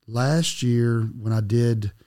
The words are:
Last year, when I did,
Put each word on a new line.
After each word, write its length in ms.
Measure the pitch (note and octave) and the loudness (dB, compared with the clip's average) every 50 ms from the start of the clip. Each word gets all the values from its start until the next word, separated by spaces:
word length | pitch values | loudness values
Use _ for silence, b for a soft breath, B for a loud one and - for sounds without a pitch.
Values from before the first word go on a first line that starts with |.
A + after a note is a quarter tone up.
| _ | _
Last 560 | A2 A2+ A#2+ B2+ C#3 D#3 E3+ E3 - - - | -8 -4 -2 0 2 2 0 0 -2 -2 -2
year, 400 | B2+ B2 A#2+ A#2 A#2 A#2 A#2 A2+ | 0 0 2 2 2 2 2 0
when 320 | A2+ A2 - A#2+ G#2+ A2 A2+ | 0 -2 -6 -6 -4 -2 0
I 80 | A2 | 0
did, 500 | G#2+ G2 A#2 A#2 A#2+ A#2 A#2 A2 G#2 G2+ - - _ | 0 0 2 2 2 2 2 0 -2 -6 -8 -10 _